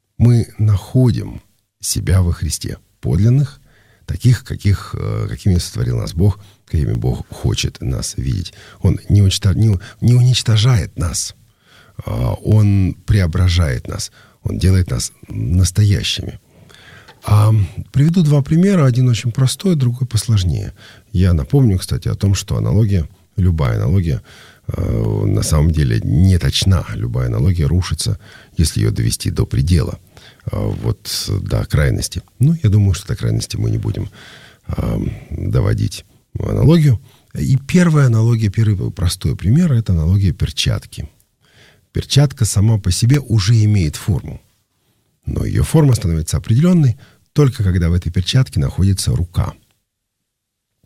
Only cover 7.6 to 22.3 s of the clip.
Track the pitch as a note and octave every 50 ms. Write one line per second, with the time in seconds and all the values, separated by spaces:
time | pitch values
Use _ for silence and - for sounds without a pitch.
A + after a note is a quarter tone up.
7.6 | - - - - - B1 C2 - - - - - B1+ C2+ - F#2 E2+ - - -
8.6 | - - - - - F#2+ - - - - G2+ G2+ G2+ F#2+ - - - G2+ F2 -
9.6 | A2 A2+ G2 F2+ - - - - - A2+ B2 B2+ B2 B2+ A#2+ - - - G#2+ A2
10.6 | G#2 C3 B2+ G2+ C2 - - - - E2+ - - - - - _ _ _ _ _
11.6 | _ _ _ - _ _ _ - - - G2+ A2+ B2 A#2 G2 - - - G#2+ G#2+
12.6 | G#2+ G2+ G2 G2 F#2+ F2 - - - - A2 G2+ F#2 E2 D#2+ F2 F#2 F2+ E2+ F2
13.6 | E2+ C#2+ B1+ A1+ - - - - - - _ - - _ _ _ - - - -
14.6 | - F#2 F#2+ F#2 F2 - - A#1+ - - _ _ - - - G#2 A2 A#1+ E2 F#2
15.6 | F#2 F2+ - G#2 G#2+ G2+ G2 - G2+ - - - - - - - _ _ _ -
16.6 | - - - - - - - - - - - _ - - G#2 G#2 G#2+ A2 A2 G#2+
17.6 | G2 - - - - - - B2+ C#3+ E3 E3 G3 E3 D3 D3 C#3+ C#3 D3+ D#3 E3
18.6 | F3+ G3+ G3+ F3+ C#3+ C3 A#2 B2+ B2+ B2+ A#2+ G#2 - A#2+ G#2+ - C3+ B2 - -
19.6 | - F#3+ F3 D3 B2+ A#2+ A#2+ B2 C3 A#2 - G#2+ - - A2+ G2+ F2+ E2+ C#2 G#1
20.6 | G1+ G1+ - - - - - - _ _ - F2 F#2+ F#2 F2 D2+ C#2 - - C#3+
21.6 | C3+ A2+ F#2 F2+ - - D2 B1+ - - G#1+ - - G2